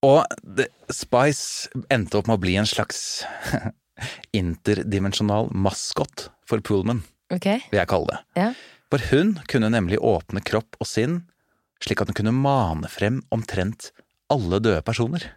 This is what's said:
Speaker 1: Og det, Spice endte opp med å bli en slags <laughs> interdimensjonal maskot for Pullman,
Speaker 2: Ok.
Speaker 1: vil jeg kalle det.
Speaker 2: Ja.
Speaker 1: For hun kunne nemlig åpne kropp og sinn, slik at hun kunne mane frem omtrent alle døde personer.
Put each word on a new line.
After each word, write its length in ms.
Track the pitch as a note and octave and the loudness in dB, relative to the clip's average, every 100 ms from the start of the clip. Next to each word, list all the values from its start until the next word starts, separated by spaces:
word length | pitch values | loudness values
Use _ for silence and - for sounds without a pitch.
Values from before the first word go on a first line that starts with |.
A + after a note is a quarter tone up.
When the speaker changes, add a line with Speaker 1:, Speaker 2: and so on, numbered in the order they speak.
Speaker 1:
Og 220 | C#3 D3 - - | 8 6 4 -6
det, 240 | - G2 - _ - | -6 -4 -4 _ -10
Spice 760 | - - B2 C#3+ C#3 - - - C3 - | -10 0 4 4 2 -4 -8 -8 -10 -2
endte 300 | B2+ F#2 G#2 | -2 2 0
opp 80 | G#2+ | 2
med 100 | A2 | 2
å 60 | |
bli 140 | F#2 F#2 | 2 2
en 100 | G#2+ | 2
slags 540 | - G2+ - - - - - - | 0 -2 -6 -8 -8 -8 -10 -6
<laughs> 220 | - - - _ - - - - | -6 -6 -12 _ -14 -12 -12 -4
interdimensjonal 1160 | G#2+ F2+ E2+ - G#2 - G2 G2 - G#2 G#2 A2+ | -2 -2 -2 0 0 2 0 0 0 2 2 0
maskot 760 | F#2+ F#2+ - - - - - - _ - | 0 0 0 -6 -4 -4 -6 -16 _ -4
for 160 | A#2 | -4
Pullman, 400 | - G2+ G2+ A#2+ - _ _ | 0 0 2 -2 -4 _ _
Speaker 2:
Ok. 120 | F3+ G3 A3+ - | -4 0 -2 0
Speaker 1:
vil 80 | G2+ | 0
jeg 100 | - | 2
kalle 220 | F2+ - | 0 0
det. 80 | - - - | -6 -6 -2
Speaker 2:
Ja. 140 | G#3 B3+ - - _ | 0 -2 -16 -20 _
Speaker 1:
For 100 | C#3+ - | -2 2
hun 240 | C3+ G3 F3+ - | 4 4 0 -2
kunne 240 | C3 A2 | 0 2
nemlig 240 | A#2 F2 G#2 | 2 0 0
åpne 460 | - F2+ - - - | 2 0 -2 -8 -2
kropp 320 | G#2+ - - | -4 -4 -10
og 80 | - | -4
sinn, 360 | - B2 F3 E3+ _ _ _ _ _ | -2 0 -2 -6 _ _ _ _ _
slik 220 | - - | -4 -2
at 80 | G#2+ | 0
hun 60 | G2+ | 0
kunne 160 | G#2+ B2+ | 0 2
mane 520 | C#3 C3+ G2 D#2+ D#2+ | 2 2 2 -2 -6
frem 320 | - G2+ C3 - | -2 -2 -2 -2
omtrent 560 | A2+ G#2+ - F#2 A2 - _ _ _ _ | -4 -2 -2 -2 -4 -14 _ _ _ _
alle 300 | D3 F2+ F#2+ | 0 2 2
døde 220 | A2 F2 - | 2 2 0
personer. 400 | A#2 A#2 E3 - | -2 -2 -2 -8